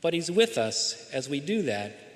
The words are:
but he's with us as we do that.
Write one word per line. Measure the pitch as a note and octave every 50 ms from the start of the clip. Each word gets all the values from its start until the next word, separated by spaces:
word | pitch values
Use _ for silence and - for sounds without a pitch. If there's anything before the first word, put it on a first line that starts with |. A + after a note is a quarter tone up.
but | - E3 E3
he's | E3+ E3+ D#3+
with | F3 G3 A3+ A3+ A3+ -
us | A2+ A2 A2 - - - - - - - -
as | C3+ B2+ C3
we | C#3+ C#3
do | C#3+ D#3+ G#3 A3+
that. | G3 C3+ G#2+ G2+ G#2 G#2 A#2 - - - -